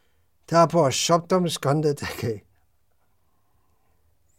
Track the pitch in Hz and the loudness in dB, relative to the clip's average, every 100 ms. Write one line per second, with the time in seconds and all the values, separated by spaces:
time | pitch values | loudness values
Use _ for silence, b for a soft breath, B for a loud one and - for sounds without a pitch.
0 | _ _ _ _ - 165 165 170 143 123 | _ _ _ _ -2 2 4 4 2 0
1 | - 170 170 190 180 - - 147 151 143 | 0 0 0 -2 -2 -4 -2 -2 -2 -4
2 | - - - 107 - _ _ _ _ _ | -8 -8 -6 -8 -12 _ _ _ _ _
3 | _ _ _ _ _ _ _ _ _ _ | _ _ _ _ _ _ _ _ _ _
4 | _ _ _ | _ _ _